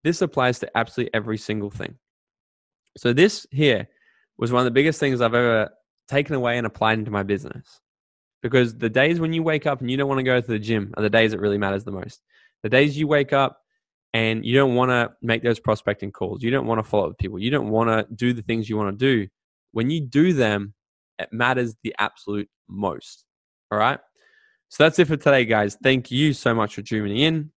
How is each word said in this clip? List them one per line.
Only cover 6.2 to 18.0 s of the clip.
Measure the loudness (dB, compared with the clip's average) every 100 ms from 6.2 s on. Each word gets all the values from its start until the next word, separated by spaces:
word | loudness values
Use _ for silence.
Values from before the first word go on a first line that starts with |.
| -2 -2
away | -2 -2
and | -4
applied | -2 0 0
into | -2
my | -4
business. | -2 -4 -4 -16 -20 _ _ _ _ _ _ _
Because | 0 2 2 0
the | -2
days | 2 2 2
when | -2
you | -2
wake | -2 0 -2
up | -4
and | -4
you | -2
don't | 0
wanna | 0
go | 2 0
to | 0
the | -4
gym | 0 -2 -2 -2
are |
the | 2
days | 4 2
it | 2
really | -2 0
matters | 0 -2
the | -6
most. | -10 -12 -18 _ _ _ _
The | 0
days | 2 2 0
you | 0
wake | 0 2
up | 0 0 -4 _ _ _ _ _
and | -2 0 -2 0
you |
don't | 2 4 2
wanna | 2 2 0 _
make | -2 0
those | 0 -2
prospecting | -2 -2 -2 -4 -8
calls, | -8 -8 -4
you | -2
don't | -2 -2
wanna | -4
follow | 0 -2
up | -2
with | -6
people, | -8 -4
you | -2
don't | -2 0
wanna | 0 2 0